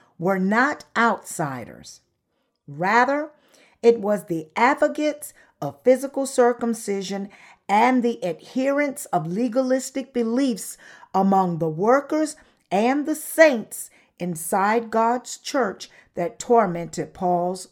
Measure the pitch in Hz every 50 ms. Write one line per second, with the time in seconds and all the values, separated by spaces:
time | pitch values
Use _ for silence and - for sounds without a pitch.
0 | _ _ _ - 165 185 196 190 185 190 208 226 254 294 302 - - _ - -
1 | 233 233 208 - - - - - 165 143 131 123 113 - 64 60 - - - -
2 | _ _ _ _ _ _ _ _ _ _ _ _ _ - 143 143 175 190 208 240
3 | 247 262 277 294 302 302 _ _ _ _ _ _ _ _ _ _ - 233 233 226
4 | 190 208 208 202 208 - 165 165 156 - - - 226 254 285 294 302 302 294 -
5 | 302 302 285 294 - - - _ _ _ _ - - 143 139 - - 247 262 247
6 | 277 277 277 269 269 262 - - 247 240 240 240 240 233 226 220 - - 202 196
7 | 196 180 196 196 196 202 - - - - - _ _ - 196 208 233 247 254 254
8 | 233 240 233 233 - 180 165 160 - - - 254 262 269 277 285 294 285 269 -
9 | - - - 175 156 160 175 202 240 254 214 262 262 254 254 262 254 - - 269
10 | 262 - - 240 233 226 226 254 285 269 233 185 - - - - - - - -
11 | - - - 185 196 196 196 190 190 180 170 160 165 160 156 156 190 226 254 277
12 | 277 285 311 302 311 302 - - - _ _ _ _ - - 196 220 247 269 294
13 | 285 311 311 302 - - - - 320 311 269 226 208 - - - - - _ _
14 | _ _ _ - 175 180 170 160 - - - 196 190 202 220 240 226 220 214 226
15 | 226 233 240 233 233 - - - - - - 285 240 196 190 - - - _ -
16 | - _ - - 175 165 165 - - - 240 233 214 185 170 170 170 160 - -
17 | 151 - - - 190 180 180 175 175 180 185 185 - -